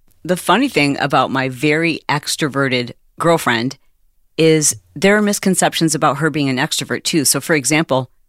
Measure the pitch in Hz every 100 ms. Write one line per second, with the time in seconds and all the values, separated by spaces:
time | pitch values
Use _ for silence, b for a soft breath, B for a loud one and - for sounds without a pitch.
0 | _ _ 160 175 - 185 269 - 143 139
1 | 139 147 127 131 131 127 151 151 165 147
2 | - 143 - - 156 131 135 127 120 -
3 | _ - 165 165 - 117 123 - _ _
4 | _ _ _ - 160 156 147 - _ 147
5 | 190 208 208 202 196 180 175 - 165 151
6 | 156 139 156 151 139 127 156 - 139 120
7 | - 165 131 143 - 156 123 156 160 131
8 | 127 _